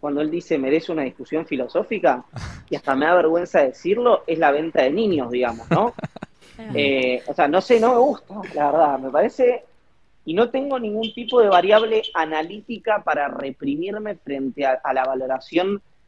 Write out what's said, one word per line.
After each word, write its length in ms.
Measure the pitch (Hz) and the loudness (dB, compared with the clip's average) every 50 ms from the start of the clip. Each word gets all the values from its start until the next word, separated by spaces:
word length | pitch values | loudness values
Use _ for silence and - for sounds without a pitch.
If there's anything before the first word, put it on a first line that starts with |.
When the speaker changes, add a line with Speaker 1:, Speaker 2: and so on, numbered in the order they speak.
Speaker 1:
cuando 200 | - 147 143 143 | -6 -4 -4 -2
él 100 | 151 151 | -2 -2
dice, 280 | 156 175 175 - 165 147 | -4 -6 -4 -2 -2 -2
"Merece 340 | 131 131 143 165 160 - 170 | 0 2 0 0 0 -2 -4
una 100 | 160 139 | -4 -4
discusión 420 | 127 135 _ 131 - - 151 165 | -6 -6 _ -12 -6 -6 -6 -4
filosófica", 800 | - 160 131 123 123 - 170 - - 233 196 165 165 131 123 - _ - - - - - - - - | -4 -6 -6 -6 -2 -2 -4 -2 -2 -6 0 2 2 2 0 -4 _ -14 -14 -12 -12 -14 -16 -8 -8
y 60 | - | -8
hasta 180 | 143 _ - 135 | -6 _ -2 0
me 120 | 131 147 | 2 4
da 80 | 160 175 | 4 4
vergüenza 440 | 180 160 160 165 170 175 175 - 180 147 | 6 4 4 2 2 -2 0 2 2 2
decirlo, 640 | 131 123 - - 170 202 226 240 247 214 - - | 2 0 -4 -2 0 0 2 4 4 2 2 2
es 120 | - 165 156 | -2 -2 2
la 120 | 165 147 139 | 2 2 2
venta 300 | 147 160 165 - - 160 | 2 -2 -2 0 2 2
de 80 | 135 | 2
niños, 400 | 147 196 226 208 180 151 127 117 | 2 0 0 0 0 0 -2 -2
digamos, 400 | 123 123 123 120 117 117 - - | -2 -2 -2 -2 -2 -6 -4 -2
¿no? 240 | 170 165 208 240 240 - | 0 2 2 0 -2 -6
Speaker 2:
<laughs> 40 | - - _ - - _ _ _ _ - - - 226 220 135 | -14 -14 _ -16 -20 _ _ _ _ -20 -20 -20 -14 -6 -4
Speaker 1:
Eh, 480 | 147 143 139 139 135 127 127 127 123 - | 0 0 0 2 0 0 0 -2 -4 -6
o 80 | - 143 | -8 0
sea, 120 | - 165 | 0 0
no 140 | 143 151 185 | 2 2 0
sé, 180 | 190 - 247 233 | 4 4 4 4
no 140 | 220 233 254 | 6 4 4
me 60 | 233 | 4
gusta, 340 | 247 294 254 - - _ 190 214 190 190 - | 4 4 2 -2 -8 _ -14 -14 -12 -8 -4
la 200 | 147 147 143 139 | 0 0 2 4
verdad, 260 | 160 165 147 139 131 | 4 4 4 2 0
me 120 | 131 131 | -4 -2
parece, 520 | 127 147 175 247 - - 262 240 247 226 - _ _ _ _ _ _ _ _ _ _ _ _ | 0 0 0 0 0 0 2 2 2 0 -6 _ _ _ _ _ _ _ _ _ _ _ _
y 100 | - 160 | -6 0
no 160 | 185 240 233 | 0 0 0
tengo 260 | 240 269 269 285 277 254 | 0 -4 -4 -2 -4 -4
ningún 340 | 233 214 208 214 226 220 - | -4 -4 -4 -4 -6 -6 -8
tipo 260 | - 240 240 254 247 | -10 -10 -2 2 4
de 80 | 226 202 | 4 6
variable 540 | 190 175 175 190 208 214 220 220 220 220 220 - - | 4 4 4 6 4 4 4 2 0 -2 -2 -4 -4
analítica 920 | 175 160 156 156 156 156 170 196 214 202 - 240 208 _ - 214 - - | -4 -2 -2 -2 -4 -4 -6 -8 -14 -12 -12 -12 -10 _ -2 -2 -2 0
para 240 | - 156 147 143 139 | -2 -2 -2 -2 -4
reprimirme 880 | 135 - 139 139 131 _ - 139 139 151 170 190 202 214 214 214 208 | -6 -8 -10 -10 -10 _ -6 -4 -4 -4 -4 -6 -8 -8 -8 -10 -10
frente 500 | - _ - 139 139 135 135 123 - 139 | -10 _ -10 -8 -6 -6 -6 -6 -2 0
a, 140 | 135 131 127 - | 0 0 0 -2
a 100 | 147 135 | -4 -2
la 120 | 131 131 | -2 -2
valoración 760 | 131 135 131 131 127 131 131 - - - 165 180 190 202 202 _ _ _ _ _ | -2 -2 -4 -4 -4 -6 -6 -6 -4 -2 -2 0 0 -4 -6 _ _ _ _ _